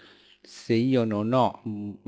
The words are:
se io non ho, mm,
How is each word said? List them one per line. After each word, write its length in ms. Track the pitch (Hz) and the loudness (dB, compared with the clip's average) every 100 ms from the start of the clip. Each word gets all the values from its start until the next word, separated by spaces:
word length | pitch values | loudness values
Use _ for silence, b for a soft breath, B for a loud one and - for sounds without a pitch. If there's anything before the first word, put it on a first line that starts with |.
| b b b b | b b b b
se 340 | - - - | -20 -12 0
io 300 | 117 127 131 | 2 2 2
non 280 | 113 104 110 | 2 0 0
ho, 280 | 131 110 - 113 | 2 2 0 -8
mm, 260 | 104 104 - | -8 -8 -8